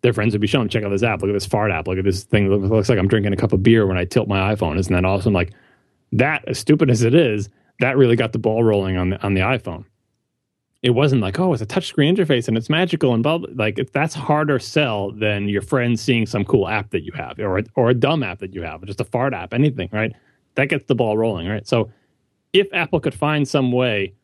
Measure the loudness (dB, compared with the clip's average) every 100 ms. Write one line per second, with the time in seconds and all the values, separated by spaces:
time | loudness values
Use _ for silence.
0 | 2 2 0 0 0 0 -2 -4 -2 -2
1 | 0 0 -2 -2 -2 0 0 -2 -4 -2
2 | 0 -2 0 0 2 2 2 0 2 2
3 | 2 2 0 0 0 2 6 6 4 0
4 | 0 -2 0 0 0 0 -2 -2 0 2
5 | 2 2 2 0 0 -6 _ _ _ _
6 | _ 0 2 0 -4 -8 0 2 4 2
7 | 4 4 2 0 -6 _ _ _ 0 4
8 | 4 4 2 0 0 2 4 2 2 0
9 | 0 -2 0 0 2 -2 -4 -12 -14 _
10 | _ _ _ _ _ _ _ _ 0 2
11 | 4 2 0 -2 0 0 -2 -4 -4 0
12 | 2 2 2 0 0 -2 0 0 0 0
13 | 0 2 0 -2 -4 -4 -4 -2 -4 -2
14 | -4 -4 -2 0 2 -2 0 -2 0 -2
15 | -6 -2 -2 0 -2 -2 0 -2 0 -2
16 | 0 0 0 -2 2 2 2 -2 -4 -6
17 | -6 -10 -12 -8 -4 -2 -2 0 2 2
18 | 2 0 -4 -8 -12 -10 -10 -10 -12 -8
19 | -6 -2 -2 -4 -6 0 0 0 -6 -4
20 | -4 -6 _ _ _ -4 -2 -2 -2 0
21 | 0 0 0 -2 -4 -6 -2 0 0 -6
22 | _ _ _ _ _ 0 0 -2 -4 -2
23 | -4 -4 -4 -2 -2 -2 0 0 -2 -2
24 | -6 -10